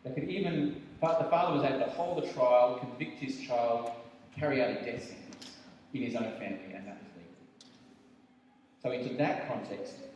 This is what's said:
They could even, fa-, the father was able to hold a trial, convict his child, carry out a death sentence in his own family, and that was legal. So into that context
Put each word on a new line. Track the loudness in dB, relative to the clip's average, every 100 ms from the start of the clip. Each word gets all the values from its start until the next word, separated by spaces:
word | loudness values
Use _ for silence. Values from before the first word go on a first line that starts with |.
They | -6
could | -4 -4
even, | 0 0 2 0 -2 -10 -2
fa-, | 2 4
the | 4
father | 4 4 4
was |
able | 2 2
to | 0
hold | 0 -2 0 -2
a |
trial, | 2 8 8 8 4
convict | -6 -6 -8 -6
his | -6 -6
child, | -2 2 4 2 0 -8 -12 -20 -18 -4
carry | 0 2
out | 2
a | 0
death | -4 -6
sentence | -8 -14 -16 -16 -18 -18 -20 -20 -10
in | -4
his | -2 -2
own | -2
family, | -4 -6 -8 -10
and | -12 -12
that | -14
was | -16 -20
legal. | -20 -20 -20 -20 -20 -20 -20 -20 -20 -20 _ -20 _ _ _ _
So | -4
into | -2 -4 0
that | 2 2 -2
context | -6 -6 -8 -8 -12 -16